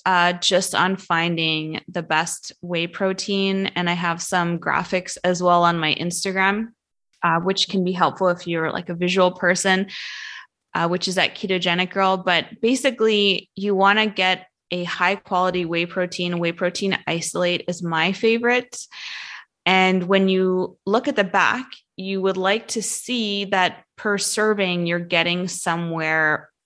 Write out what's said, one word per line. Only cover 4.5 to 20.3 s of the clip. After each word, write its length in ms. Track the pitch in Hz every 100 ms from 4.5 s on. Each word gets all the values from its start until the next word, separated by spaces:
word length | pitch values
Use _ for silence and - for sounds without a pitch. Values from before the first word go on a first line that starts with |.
| 165
graphics 600 | 156 143 180 185 - - 180
as 180 | 175
well 220 | 180 175 170
on 120 | 170
my 160 | 156 -
Instagram, 720 | 175 175 196 190 190 202 226 _ _ _ _ _
uh, 200 | 175 165
which 260 | 180 190 -
can 160 | 196
be 80 | 180
helpful 380 | 185 165 - 185
if 180 | 175 175
you're, 240 | 165 160
like, 160 | 175 175
a 80 | 170
visual 360 | 180 185 180
person, 560 | 185 175 185 196 185 196 - - - - - - _ _
uh, 140 | 170 170
which 220 | 180 190
is 80 | 185
at 180 | 165 -
Ketogenic 560 | 190 185 175 175 180
Girl. 240 | 196 190 190
But 460 | 180 170 - -
basically, 880 | 233 254 277 240 220 208 202 185 - -
you 200 | 202 190
wanna 320 | 196 214 214
get 400 | 202 185 185 - _ -
a 120 | 180
high 320 | 175 - 180 196
quality 480 | - 185 185 180
whey 220 | 170 170 175
protein. 540 | 185 180 180 175 175
Whey 120 | 170
protein 460 | 170 180 180 196 185 -
isolate 600 | 165 165 180 180 175 -
is 160 | 175
my 280 | 175 160 170
favorite. 680 | 190 226 233 240 247 254 - - - - - - - - _
And 440 | 175 185 185 185 175
when 200 | 196
you 500 | 190